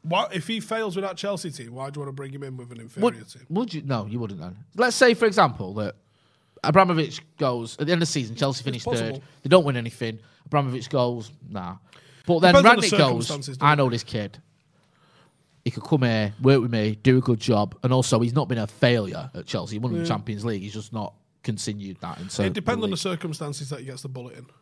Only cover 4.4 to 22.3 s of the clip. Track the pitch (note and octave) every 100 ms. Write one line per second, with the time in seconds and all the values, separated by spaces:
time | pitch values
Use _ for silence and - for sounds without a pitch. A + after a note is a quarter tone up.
4.4 | F2 F2+ - F#3 B3 A#3 B3+ A#3 A3+ G3
5.4 | D#3 A2 F#2+ G#2 G2+ - _ _ _ _
6.4 | _ - - E3+ F3+ E3 D3+ - - -
7.4 | C#3+ B2 A2+ - D3+ F3 E3 D3+ A2+ A2+
8.4 | C#3 C3 C#3 B2 - A#2+ A2+ B2+ - _
9.4 | C#3 F3+ C#3+ B2 A2+ - A#2 A2+ - _
10.4 | - D3 B2+ C3 - C#3 B2 A#2+ G#2+ -
11.4 | C3 G#2 F2 F#2 _ - - - - E3+
12.4 | F3+ F3+ G3+ A#3+ A3 G#3 C#3 A#2+ A#2+ D3
13.4 | C3+ C3 C#3 D3 C3 A#2 - A2+ G2+ -
14.4 | _ _ _ _ _ _ _ _ _ _
15.4 | _ _ B2 - - D3+ B2+ A2 G#2 G#2+
16.4 | B2+ C3+ A#2+ A2+ G#2+ G#2+ C3 B2+ B2+ A2+
17.4 | - G#2+ G2+ - B2 C3 B2+ A2+ A#2+ B2+
18.4 | C#3 A#2 G#2 - B2 A#2+ G2 F2+ C2+ -
19.4 | - G2+ F2+ G#2 B2+ E3+ E3+ G#2+ G#2 G#2
20.4 | A#2 G2+ G2+ G#2+ G#2 A2 G2+ _ _ _
21.4 | - G#2+ - G2+ G2 F2+ F2 - F#2+